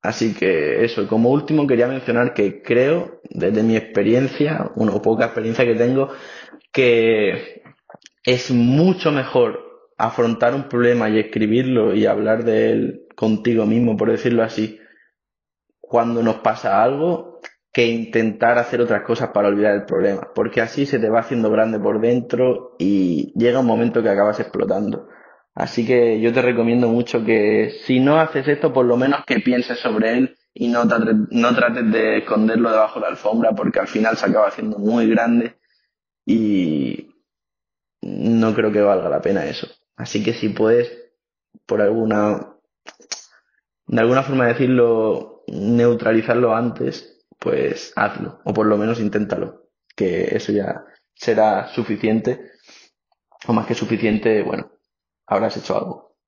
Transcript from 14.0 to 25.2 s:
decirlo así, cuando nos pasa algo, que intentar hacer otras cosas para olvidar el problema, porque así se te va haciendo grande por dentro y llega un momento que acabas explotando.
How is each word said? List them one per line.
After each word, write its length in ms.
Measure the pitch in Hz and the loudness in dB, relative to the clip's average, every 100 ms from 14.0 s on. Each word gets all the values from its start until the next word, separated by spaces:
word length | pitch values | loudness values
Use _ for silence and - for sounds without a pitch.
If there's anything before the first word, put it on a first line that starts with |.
| 113 | 0
decirlo 320 | 113 127 117 | 0 0 0
así, 360 | 113 - 110 - - _ _ _ _ _ _ _ _ _ | 0 -2 -6 -6 -20 _ _ _ _ _ _ _ _ _
cuando 420 | - 117 117 117 | -2 0 0 0
nos 140 | 113 110 | 0 0
pasa 460 | 113 113 117 98 | -2 -2 0 2
algo, 580 | 120 143 165 165 - - - _ _ | 2 2 -2 -2 -8 -20 -20 _ _
que 140 | - 117 | 0 0
intentar 720 | 117 113 117 113 101 120 120 | 0 -2 0 0 0 2 2
hacer 220 | 120 120 | 0 -2
otras 240 | 117 104 | 0 -2
cosas 240 | - 113 113 | -2 -4 -2
para 160 | 104 101 | 0 2
olvidar 260 | 101 104 | 2 2
el 100 | 101 | 0
problema, 440 | 101 95 101 95 - | -2 0 0 -2 -6
porque 260 | - 110 120 | -4 -2 -2
así 260 | 113 - 139 | -2 -4 -2
se 120 | 127 | 0
te 100 | 110 | 2
va 120 | 113 | 0
haciendo 300 | 110 123 110 | 0 -2 0
grande 280 | 110 110 110 | 2 0 0
por 220 | 101 107 | -2 0
dentro 760 | 117 123 120 120 127 120 - - | 2 0 -2 0 0 0 -6 -4
y 540 | 92 101 90 80 - - | 0 2 2 0 -4 0
llega 220 | 120 127 | 2 2
un 60 | 123 | 2
momento 360 | 113 120 117 | 2 2 0
que 60 | 110 | 0
acabas 320 | 98 104 104 | 2 2 0
explotando. 680 | 107 - 95 95 104 - - - | -6 -4 -2 -2 -2 -6 -12 -20